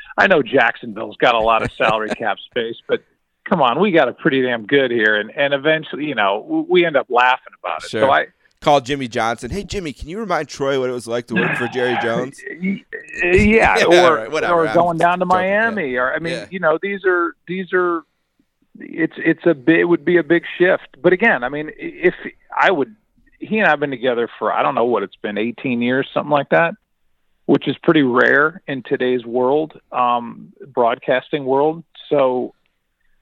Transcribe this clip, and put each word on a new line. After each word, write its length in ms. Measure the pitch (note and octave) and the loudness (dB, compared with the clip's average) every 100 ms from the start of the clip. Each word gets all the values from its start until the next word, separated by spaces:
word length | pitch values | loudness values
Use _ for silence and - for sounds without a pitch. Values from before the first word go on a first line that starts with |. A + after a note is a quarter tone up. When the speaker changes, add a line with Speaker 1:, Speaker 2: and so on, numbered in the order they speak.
| - - | -8 0
Speaker 1:
I 80 | G3+ | 2
know 140 | E3+ | 2
Jacksonville's 760 | A2+ C3 A#2 - A#2 G#2 G#2+ G2+ | 2 2 2 -2 -12 -12 -10 0
got 180 | C3+ A#2 | 2 2
a 40 | |
lot 220 | A2 A2+ | 2 2
of 80 | G#2+ | 0
salary 360 | - A#2 A2 G#2+ | -2 0 0 -4
Speaker 2:
<laughs> 80 | A#2+ | -4
Speaker 1:
cap 200 | A2 G2 | -4 -6
space, 360 | - B2 A2+ A2+ - | -6 -6 -6 -8 -6
but 160 | A#2+ _ _ _ _ - | -6 _ _ _ _ -4
come 140 | F3 | 2
on, 180 | B2+ C3+ | 2 2
we 120 | G#3 | 2
got 160 | E3 B2 | 2 2
it 100 | A2+ | 0
pretty 220 | E3 C3+ | 0 0
damn 220 | B2+ A#2 G2+ | 0 -2 0
good 240 | C#3+ C3 | 0 2
here. 280 | A#2+ G#2+ G#2 | 2 2 2
And, 120 | A2 D3 | -2 -2
and 180 | C#3 | -2
eventually, 520 | C#3 D3 D#3 D3+ C#3+ D3+ | 0 0 0 -4 -8 0
you 80 | A#2 | 2
know, 260 | G2+ G2+ - | 2 0 -2
w-, 180 | D#3+ D#3+ | -4 2
we 160 | F3+ E3+ | 2 4
end 100 | C3+ | 0
up 120 | - | 2
laughing 440 | A#2+ B2+ B2+ - _ | 2 4 2 -4 _
about 200 | F2+ D#2+ | -8 -8
it. 60 | - | -6
Speaker 2:
Sure. 120 | B2 | 0
Speaker 1:
So 100 | C3+ | 4
I 160 | D3+ - _ _ _ | 2 0 _ _ _
Speaker 2:
call 200 | D#3 C#3+ | 2 2
Jimmy 260 | B2 C#3+ B2 | 0 -6 -4
Johnson. 420 | A#2 A2+ A#2 B2 | -2 -2 -4 -6
"Hey, 140 | F#3 | -8
Jimmy, 300 | F#3 G3+ D#3+ | -8 -8 -8
can 160 | - C#3+ | -10 -12
you 100 | G3 | -10
remind 280 | G#3+ E3 D3 | -4 -4 -4
Troy 320 | - C3+ C#3 | -4 -2 0
what 100 | B2+ | -2
it 20 | |
was 140 | B2 A2+ | -4 -6
like 180 | A#2+ - | -6 -4
to 60 | A#2 | -2
work 220 | E3+ - | -2 -4
for 100 | A#2+ | -4
Jerry 280 | B2 B2 A#2+ | -2 -2 -2
Speaker 1:
<laughs> 40 | |
Speaker 2:
Jones?" 360 | A2+ A#2+ C3 - - D#3 | -2 -4 -6 -10 -16 -8
Speaker 1:
Y-, 220 | F#3+ G3 - - - - | -6 -6 -10 -18 -14 -4
yeah, 540 | F3+ F#3+ G#3 A3 E3+ F#2+ | 2 4 4 4 4 4
Speaker 2:
<laughs> 120 | - | 4
Yeah, 180 | F3 E3+ | 6 6
Speaker 1:
or, 80 | D3+ | 2
Speaker 2:
right, 160 | - | -2
whatever. 220 | D3+ D#3+ | -4 0
Speaker 1:
or 140 | E3+ D#3+ | 0 2
Speaker 2:
I'm 80 | E3+ | 2
Speaker 1:
going 220 | F3 E3 | 0 2
down 200 | F3 F3+ | 2 2
to 60 | F3+ | 0
Speaker 2:
joking, 180 | F#3 F#3 | 0 2
yeah. 220 | G3+ A3+ | 0 0
Speaker 1:
Miami. 240 | G#3+ C#3+ B2 | -2 -4 -2
Or, 180 | B2+ | -2
I 60 | D#3 | -2
mean, 140 | E3 | -6
Speaker 2:
Yeah. 120 | A#2+ G#2 | -8 -8
Speaker 1:
you 80 | F#3 | -2
know, 180 | D#3+ E3 | 0 0
these 220 | G3+ G3+ | -2 -2
are, 320 | F#3+ F3 E3+ - - | 0 0 0 -6 -10
these 260 | F#3 F3 | -8 -2
are, 300 | F#3 F3+ E3 - _ _ _ _ _ _ - | -2 0 -4 -8 _ _ _ _ _ _ -20
it's, 360 | - - D#3+ - | -12 -4 -4 -2
it's 280 | E3 D#3 E3+ | -2 0 0
a 80 | D3 | 0
bit, 240 | B2 E3+ | 2 2
it 60 | F3 | 2
would 200 | E3 D3 | 0 2
be 120 | E3+ | 0
a 60 | |
big 200 | D3 E3+ - - | 2 0 -2 0
shift. 380 | F3+ - - C#3 | 0 0 -4 -2
But 120 | F3 | 0
again, 300 | F3+ A3+ C#3+ | 2 2 0
I 60 | B2 | -4
mean, 200 | C#3+ D3+ | -6 -10
i-, 40 | - | -12
if 340 | - C#3+ F3 - C3 - - - | -14 -2 -2 -2 -14 -16 -10 0
I 140 | D#3+ | 2
would, 260 | F3 - - _ _ _ - | 2 -2 -8 _ _ _ -16
he 180 | - G#3+ | -4 0
and 80 | F#3 | 2
I 20 | |
have 100 | D3 | 2
been 100 | C#3+ | -2
together 380 | B2+ B2+ A#2 A#2 - | -2 -2 -2 -4 -4
for, 140 | G#2+ | -2
I 100 | A#2 | 0
don't 120 | C#3+ B2+ | 0 0
know 80 | |
what 180 | A#2+ A2 | 0 0
it's 140 | G2 - | -4 -8
been, 220 | G#2+ G#2 | -8 -4
eighteen 440 | A#2 A2+ C3+ A#2+ | -6 -6 -6 -2
years, 280 | A#2+ C3 C3+ | -2 -2 -2
something 160 | C#3+ D3 | -6 -2
like 200 | D3 C#3 | -2 0
that, 240 | D#3+ E3+ G#3 _ _ _ _ _ _ - | 0 0 -4 _ _ _ _ _ _ 0
which 240 | C#3+ - | 0 0
is 80 | C3 | -2
pretty 200 | - D#3 | 2 2
rare 580 | C3 B2 B2 C#3 D#3 F3 - | 4 4 4 4 2 -2 -10
in 160 | C3+ | -10
today's 400 | - C3+ B2+ B2 A#2 | -6 -2 0 -2 -2
world, 540 | B2 B2 D3+ D#3 - - | -2 0 0 -2 -10 -10
um, 580 | B2+ B2 A#2+ A#2 - F3 - C#3+ | -2 0 -2 -6 -16 -20 -20 -8
broadcasting 800 | B2+ A#2 B2+ - C3 - D3+ C3 | 0 0 0 -2 -2 -2 -6 -2
world. 400 | C3+ D3+ E3 - - - | 0 0 -2 -14 -16 -2
So, 440 | D3 C3 B2+ A#2+ _ _ _ _ _ _ _ | 2 2 0 -6 _ _ _ _ _ _ _